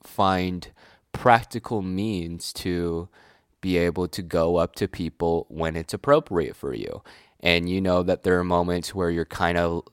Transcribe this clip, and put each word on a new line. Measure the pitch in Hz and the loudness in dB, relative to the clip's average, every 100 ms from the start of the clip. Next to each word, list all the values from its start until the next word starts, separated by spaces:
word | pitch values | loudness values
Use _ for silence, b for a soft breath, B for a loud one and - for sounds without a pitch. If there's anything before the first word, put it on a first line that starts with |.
find | - - 98 92 92 90 - b b b _ | -8 0 2 2 0 -4 -10 b b b _
practical | - 127 117 113 120 - 110 | 0 4 4 4 -10 -6 -4
means | 92 92 110 95 85 85 - | -2 -2 -2 -2 -6 -8 -12
to | - 95 87 85 85 90 b b b b _ | -8 -4 -2 -2 -4 -6 b b b b _
be | 95 87 | 0 2
able | 85 85 90 | 2 0 -4
to | - | -6
go | 85 85 82 87 | -4 0 2 2
up | 87 - | 0 -2
to | 101 | -6
people | - 82 - 85 82 - | -4 -8 -2 0 0 -2
when | 78 80 82 | -4 -4 -4
it's | 82 | -6
appropriate | 107 - 147 147 87 67 - | -6 2 2 4 -2 -2 -4
for | 69 | -8
you. | 58 50 - B B B B | -8 -8 -12 B B B B
And | 87 87 87 | 2 2 2
you | 95 | 0
know | 95 90 | 2 2
that | 90 90 | 2 0
there | 95 90 | 2 2
are | |
moments | 90 87 87 90 82 | 2 2 2 -2 -4
where | 98 87 | -4 -2
you're | 85 80 | -2 -4
kind | - 87 87 | -2 0 2
of, | 85 85 - | 0 -2 -6